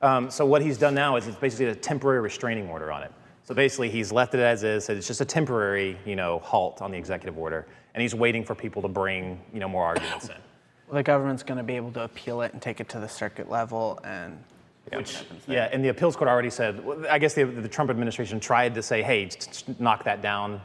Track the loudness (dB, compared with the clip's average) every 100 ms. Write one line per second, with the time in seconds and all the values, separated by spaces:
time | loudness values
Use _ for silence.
0 | 4 4 2 2 4 6 4 4 4 4
1 | 2 2 -2 -2 -2 0 -2 -2 -4 0
2 | 2 2 0 -4 -4 -4 -4 -6 -6 -8
3 | -10 -16 -20 -18 -4 4 4 4 -2 -2
4 | 2 2 4 4 4 4 2 0 0 -4
5 | -4 -4 0 0 2 2 2 2 0 -4
6 | -6 -2 -2 -2 0 0 0 -4 -8 -8
7 | -6 -8 -8 -6 -4 -6 -8 -18 _ -4
8 | -2 2 2 2 -4 -6 -8 -4 -4 0
9 | 0 -2 -6 -10 -12 -8 -4 0 0 0
10 | -4 -8 -12 -16 -20 _ _ _ -4 0
11 | 4 4 2 -2 -4 -6 -4 -6 -6 -6
12 | -8 -8 -6 -4 -4 -6 -8 -6 -8 -8
13 | -8 -6 -8 -8 -4 -2 -2 -2 -2 -4
14 | -10 -10 -10 -14 -18 -20 _ _ -10 -8
15 | -8 -10 -12 -12 -2 0 0 2 2 4
16 | 2 4 4 4 2 0 -2 -2 -6 -4
17 | 2 4 4 4 2 0 -6 -2 0 0
18 | -2 -2 -4 -4 2 4 4 0 0 0
19 | 2 2 0 -8 -12 -12 -10 0 2 4
20 | 2 0 0 0 -2 -6